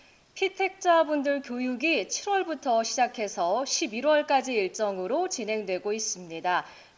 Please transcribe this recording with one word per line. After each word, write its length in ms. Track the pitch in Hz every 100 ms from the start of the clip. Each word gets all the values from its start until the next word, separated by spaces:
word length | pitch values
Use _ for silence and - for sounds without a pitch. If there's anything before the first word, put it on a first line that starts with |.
| - _ _ -
피택자분들 1040 | 381 - 381 381 359 330 302 302 277 285
교육이 680 | 269 247 254 247 302 294 185
칠월부터 760 | - - 392 339 302 277 226
시작해서 840 | 226 277 233 240 208 202 175 214 277
십일월까지 880 | - 302 220 277 302 294 277 247
일정으로 760 | 233 185 - 214 190 185 277 359
진행되고 640 | - 214 220 196 180 202
있습니다. 760 | 220 - 180 175 165 180 175 - - -